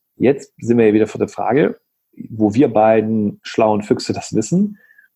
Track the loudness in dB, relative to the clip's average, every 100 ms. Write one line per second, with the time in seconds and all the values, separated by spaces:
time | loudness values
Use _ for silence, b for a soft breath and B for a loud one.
0 | _ -2 0 0 -6 _ -2 2 4 2
1 | 0 -2 -6 -6 -2 0 0 -4 _ _
2 | _ -20 -14 -2 0 2 2 4 4 2
3 | 0 -2 -2 -6 -8 0 0 0 -2 -4
4 | -4 -8 -6 -4 -2 0 -2 B B B
5 | B